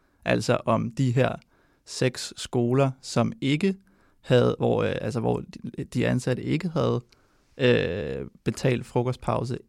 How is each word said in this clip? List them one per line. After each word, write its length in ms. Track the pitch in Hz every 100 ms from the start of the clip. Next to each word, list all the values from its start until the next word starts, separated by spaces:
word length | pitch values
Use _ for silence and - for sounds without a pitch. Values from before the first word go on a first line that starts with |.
| _ _
Altså 340 | - 120 117 120 -
om 240 | 113 110
de 200 | 123 131
her 220 | 120 123 - - _ _ _ -
seks 460 | - 131 - - -
skoler, 540 | - 127 120 131 135 127
som 300 | - - 113 -
ikke 340 | 135 147 196 190 _ _ _ _
havde, 360 | - 123 120 -
hvor, 240 | 120 113
øh, 120 | 107 98
altså 200 | - -
hvor 200 | 117 120 - - 123 -
de, 80 |
de 220 | - 123 117
ansatte 360 | 127 131 127
ikke 260 | 120 143 180
havde, 360 | 156 123 120 - _ _ _ _ -
øh, 680 | 131 117 90 92 76 67 - -
betalt 420 | - 113 135 123 127
frokostpause 720 | 127 120 127 - 117 120 127